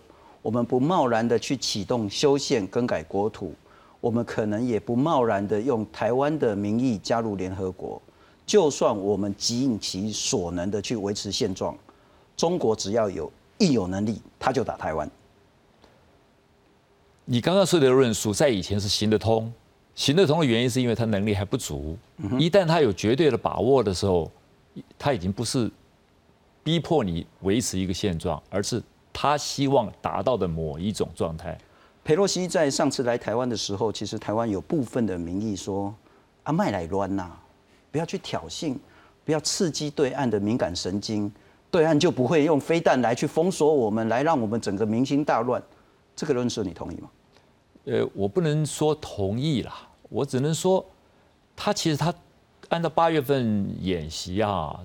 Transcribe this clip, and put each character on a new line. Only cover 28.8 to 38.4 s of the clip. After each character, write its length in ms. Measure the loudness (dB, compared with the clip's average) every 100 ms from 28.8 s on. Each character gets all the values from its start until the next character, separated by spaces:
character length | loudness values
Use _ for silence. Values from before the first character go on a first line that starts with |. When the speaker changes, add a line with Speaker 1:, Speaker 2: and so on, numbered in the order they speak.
| -6 _ _
Speaker 2:
他 260 | -2 0 0
希 300 | -2 -2 2
望 240 | 2 0 -6
达 240 | -4 -2
到 140 | 0 0
的 100 | 0
某 320 | -2 -4 -4
一 100 | -4
种 200 | -2 -6 -4
状 200 | -6 -4
态。 220 | -10 -12 -16 _ -20 _
Speaker 1:
佩 140 | 0 2
洛 100 | 2
西 220 | 0 0
在 240 | 2 2
上 180 | 2 0
次 140 | 0
来 140 | 0 0
台 180 | -2 -2
湾 140 | -2
的 80 | -4
时 180 | -4 -2
候， 160 | -2
其 140 | -4 -8
实 120 | -6
台 140 | -4
湾 180 | -2 -2
有 120 | -4
部 200 | -2 -2
分 240 | -2 -2 -2
的 120 | -2
民 240 | -4 -4
意 120 | -4
说 400 | -6 -4 -4 -6 -10 _ _ _ _
：“啊， 100 | -4
麦 180 | -2 -2
来 140 | -4 -4
乱 280 | -4 -2
呐， 160 | -4 -6 -14 _ _ _ _ _
不 60 | -6
要 80 | -6
去 120 | -8
挑 280 | -8 -8